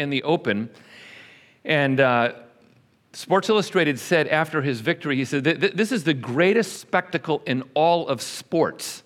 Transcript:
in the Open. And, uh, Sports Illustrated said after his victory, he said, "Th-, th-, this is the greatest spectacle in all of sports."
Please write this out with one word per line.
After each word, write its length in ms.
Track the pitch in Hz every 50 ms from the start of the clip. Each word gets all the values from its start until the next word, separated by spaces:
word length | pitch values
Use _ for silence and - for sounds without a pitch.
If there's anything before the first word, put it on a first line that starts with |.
in 100 | 147 143
the 120 | 139 131
Open. 480 | - 147 160 - - 123 101 101 113 113 - - - - - - - - - - - - - - _ _ _ _ -
And, 340 | - 156 147 143 135 131 131
uh, 360 | 139 127 123 120 120 120 - - - - _ _ _ _ _ _ _ _ _ _ _ _ -
Sports 340 | - - - 170 190 185 -
Illustrated 500 | 220 214 180 - - 185 165 147 139 117
said 300 | - - 180 160 151 -
after 340 | - 151 160 156 160 156
his 180 | 135 143 131 113
victory, 360 | 110 127 123 - - 147 135
he 80 | 131 135
said, 180 | 127 151 143
"Th-, 160 | 131 156 165 135
th-, 140 | 135 196
this 180 | - 170 226 214
is 140 | 262 208 139
the 100 | 160 151
greatest 640 | 131 113 120 120 147 175 190 214 233 214 - - -
spectacle 640 | - - - 180 180 180 - 160 - 165 151 143 -
in 180 | - 127 131 127 - -
all 320 | 147 156 170 175 170 165
of 160 | - 135 117
sports." 800 | - - - - - _ - 165 147 80 - - - - - - -